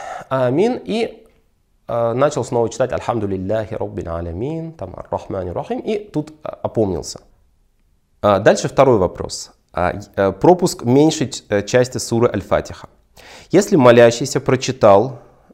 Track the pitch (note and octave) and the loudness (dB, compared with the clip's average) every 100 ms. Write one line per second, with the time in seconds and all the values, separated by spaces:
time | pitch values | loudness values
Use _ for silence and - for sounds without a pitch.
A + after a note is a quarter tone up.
0 | - - - C3 B2+ C#3 A3+ B3 - G#3+ | -12 -14 -6 -2 0 0 0 -2 -6 -4
1 | A3 - _ _ _ _ _ _ - A#2 | -6 -10 _ _ _ _ _ _ -8 -4
2 | A#2 A#2+ D3 C#3 A#2 A#2+ A2+ - B2 E2 | -2 0 0 0 -2 -2 -2 -2 -2 -2
3 | G2+ A#2 G2 F#2+ F#2 A2 G#2 G2+ G#2+ G#2 | -4 -4 -4 -4 -4 -4 -4 -8 -8 -8
4 | E2+ E2 E2+ E2 C3 D#3+ E3 D#3+ F#2 - | -8 -8 -8 -8 -6 -8 -10 -12 -14 -14
5 | - G2 - F#2+ F2 F#2 C#3+ B3+ - G#3 | -8 -8 -6 -8 -6 -8 -8 -8 -6 -6
6 | - D3+ D3 - - - G#2+ - G2+ E2 | -6 -8 -8 -10 -14 -8 -6 -2 -2 -2
7 | - - _ _ _ _ _ _ _ _ | -8 -14 _ _ _ _ _ _ _ _
8 | _ _ G#2 G2 A#2 G3+ C#3+ - C3+ A2+ | _ _ 0 4 4 2 0 2 4 4
9 | F2 - - - - _ _ - F2 G2 | 2 -4 -12 -12 -16 _ _ -4 -4 -4
10 | - - G2 F#2 D3 F3+ F#3 - A#2+ C3+ | -6 0 0 2 4 4 2 -2 2 4
11 | D#3 D#3+ C3 - - G#2 G2+ B2 B2 A2+ | 4 2 -4 -8 -4 -4 2 2 0 -4
12 | - A#2 A#2+ G#2 - D#2 - - - _ | -4 0 0 0 -2 -2 -2 -12 -20 _
13 | _ _ - - - F3 G3+ F#3 B2 A#2+ | _ _ -20 -20 -2 0 2 4 6 8
14 | A#2 A#2 C#3 C#3+ B2+ B2+ C3 B2 A2 G2 | 6 4 -4 -4 -2 -2 -2 2 6 6
15 | B2+ B2 - _ _ | 4 -6 -20 _ _